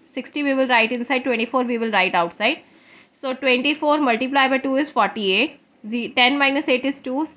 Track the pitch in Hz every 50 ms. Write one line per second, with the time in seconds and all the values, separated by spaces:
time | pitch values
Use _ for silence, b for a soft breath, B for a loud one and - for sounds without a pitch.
0 | _ - - 269 247 - - 302 294 277 269 262 262 254 254 226 226 226 254 240
1 | 240 - 277 254 262 277 240 226 226 233 - 254 254 240 240 226 226 226 208 190
2 | 185 185 - 175 170 170 - - 208 247 320 - b b b b b b b b
3 | b b _ - - 262 254 262 285 262 247 247 254 285 302 302 302 294 294 302
4 | 294 254 226 220 262 254 285 277 262 262 269 262 269 269 262 269 302 294 - 247
5 | 214 285 - 226 202 190 185 208 269 320 - - _ _ _ _ - 208 233 240
6 | 226 - - 262 247 254 285 285 277 269 269 285 302 320 254 254 254 269 277 -
7 | - 254 254 277 320 302 -